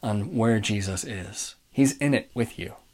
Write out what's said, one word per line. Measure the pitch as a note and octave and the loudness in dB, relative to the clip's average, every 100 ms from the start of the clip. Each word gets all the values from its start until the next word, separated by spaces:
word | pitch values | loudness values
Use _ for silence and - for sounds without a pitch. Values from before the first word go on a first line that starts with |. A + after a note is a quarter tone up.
on | A#2+ G#2 G2+ A#2 | 0 -2 0 2
where | A2+ A2+ | 4 4
Jesus | G2+ G#2 G2 F#2 | 2 0 0 -4
is. | D#3 G2+ F2+ G#2 - - _ | -6 -8 -10 -10 -12 -12 _
He's | - C3+ - | 2 2 4
in | C#3+ | 2
it | C3 - | 0 0
with | - A#2 - | -2 -2 -4
you. | F#2 - _ | -12 -12 _